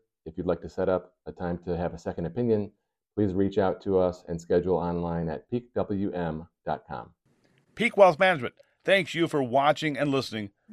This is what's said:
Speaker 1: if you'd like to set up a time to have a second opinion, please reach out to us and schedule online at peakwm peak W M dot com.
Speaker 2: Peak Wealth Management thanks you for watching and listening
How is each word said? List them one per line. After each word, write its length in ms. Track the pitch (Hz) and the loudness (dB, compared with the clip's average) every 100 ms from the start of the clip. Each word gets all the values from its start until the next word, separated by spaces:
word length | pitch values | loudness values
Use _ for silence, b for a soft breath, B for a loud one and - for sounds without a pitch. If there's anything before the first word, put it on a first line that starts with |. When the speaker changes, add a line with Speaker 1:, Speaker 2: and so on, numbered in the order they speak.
| _ _ - | _ _ -14
Speaker 1:
if 100 | - | -6
you'd 100 | 85 | -2
like 120 | 85 | -2
to 60 | 85 | -4
set 200 | - 92 | -2 0
up 260 | 90 - _ - | 0 -2 _ -18
a 40 | |
time 260 | - 90 87 - | -8 -6 -6 -4
to 100 | 85 | -4
have 180 | 85 | -4
a 40 | 85 | -6
second 280 | 101 87 85 | -8 -6 -6
opinion, 460 | 120 120 107 101 - _ _ _ | -2 0 0 -2 -12 _ _ _
please 180 | - 104 | -2 0
reach 260 | 90 98 101 | 2 2 2
out 220 | 95 90 | 2 0
to 160 | 104 95 | 0 2
us 240 | 92 87 - | 2 0 -8
and 140 | 85 | -8
schedule 360 | - 87 87 85 | 0 0 2 0
online 520 | 85 87 85 85 85 | 0 -2 -4 -4 -4
at 200 | 76 - | -6 -6
peakwm 960 | 123 120 - 92 98 98 87 85 78 82 _ | -6 -4 -4 -4 -2 -4 -4 -6 -6 -12 _
peak 80 | - | -8
W 80 | 71 | -8
M 0 | |
dot 20 | - | -8
com. 260 | 67 58 _ _ _ _ _ _ | -16 -16 _ _ _ _ _ _
Speaker 2:
Peak 220 | - 220 202 | -6 -2 6
Wealth 220 | 190 147 | 6 6
Management 360 | 190 170 120 - _ _ | 2 2 -4 -10 _ _
thanks 300 | - 196 170 | 2 2 2
you 140 | 160 165 | -2 0
for 140 | 151 | 0
watching 540 | 127 127 139 151 160 139 | 2 4 4 2 0 -2
and 140 | 143 | 0
listening 400 | 135 120 110 101 - _ | 0 -2 -6 -8 -12 _